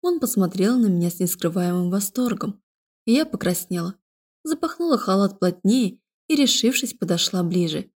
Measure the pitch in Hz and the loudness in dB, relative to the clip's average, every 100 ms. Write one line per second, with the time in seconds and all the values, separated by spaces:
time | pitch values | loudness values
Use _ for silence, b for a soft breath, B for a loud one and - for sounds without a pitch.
0 | 349 349 240 - 185 185 196 247 220 175 | 0 0 0 0 0 2 2 4 2 2
1 | 175 - 180 - 175 175 175 180 180 190 | 0 -2 -4 -2 -2 0 -2 0 0 -2
2 | 202 - 247 - - - _ _ _ _ | -4 -2 -2 -2 -6 -10 _ _ _ _
3 | - 254 311 - - 175 - 180 170 196 | 0 2 2 -2 -2 -2 -4 -6 -6 -10
4 | _ _ _ _ 311 311 320 - 339 254 | _ _ _ _ -6 -4 -4 -4 0 0
5 | - 190 196 196 180 175 190 254 214 - | 2 2 2 2 -2 0 2 2 2 -4
6 | _ _ _ 294 262 - 226 254 247 - | _ _ _ 2 2 4 2 0 -6 -6
7 | 175 170 - 190 175 175 170 156 196 | -2 -2 0 -2 0 0 0 -4 -10